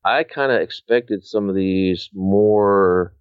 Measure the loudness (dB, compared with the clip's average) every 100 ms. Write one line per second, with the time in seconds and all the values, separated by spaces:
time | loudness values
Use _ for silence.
0 | 0 -2 -4 -4 -2 0 -2 -10 -2 -2
1 | -2 -10 -6 -4 -2 -2 0 0 -2 -4
2 | -8 -6 0 2 4 4 2 2 2 0
3 | -2 _